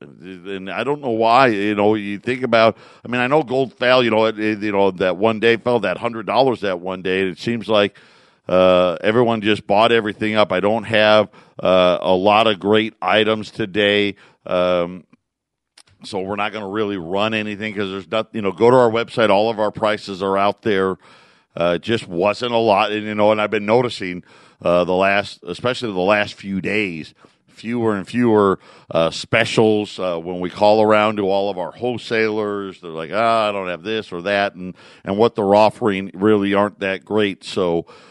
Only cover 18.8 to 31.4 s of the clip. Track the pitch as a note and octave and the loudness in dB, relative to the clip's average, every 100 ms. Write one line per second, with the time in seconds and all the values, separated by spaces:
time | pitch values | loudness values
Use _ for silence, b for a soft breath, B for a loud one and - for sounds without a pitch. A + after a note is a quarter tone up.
18.8 | A#2 A#2 A2+ - G#2+ G2 A2+ G#2+ G#2 - | 4 2 -4 0 4 4 2 0 -4 -2
19.8 | G#2+ G#2+ - F#2 G2 G2 G2+ - A#2 F#2+ | -2 -2 -6 -6 -2 0 0 0 -2 0
20.8 | F#2+ F2+ b b b b b - F2 E2+ | 0 -4 b b b b b -4 -2 -2
21.8 | G#2 A2+ - F2 G2+ G#2 B2 A#2 A2+ G2 | -2 -4 -4 -2 -2 -2 -2 0 2 2
22.8 | G#2+ G#2+ G#2+ G#2 G#2 G#2+ G#2 G#2+ G#2 A#2+ | 0 -4 -6 0 2 2 0 -2 2 0
23.8 | B2 - F#2+ F2+ b b b b E2+ F2 | 0 -6 -8 -10 b b b b 0 2
24.8 | F2 F2+ G2 G2+ F#2+ - - F2+ A#2+ B2 | 2 0 2 0 -4 -12 -14 -6 -6 -4
25.8 | A#2+ F#2 F#2 G#2 G#2 - G2 G2 F2 A2 | -6 -2 0 2 0 -6 -8 -6 -4 -4
26.8 | G2 D#2+ C#2+ _ b b _ - A2 A#2+ | -4 -8 -14 _ b b _ -16 -8 -4
27.8 | A2+ G2+ E2+ A#2+ A#2+ G#2+ G2 F2+ b b | -2 -2 -6 0 2 4 4 0 b b
28.8 | b D#2+ E2 - - A2+ A2+ - A2 G#2 | b 0 0 -2 -2 0 0 2 2 2
29.8 | G2+ - F#2 E2+ E2+ F2+ F2+ F2+ G#2 A2 | -2 -6 -6 -6 -8 -6 -8 0 2 4
30.8 | G#2+ G#2+ G#2+ G#2 F#2+ G2 | 4 4 2 0 0 0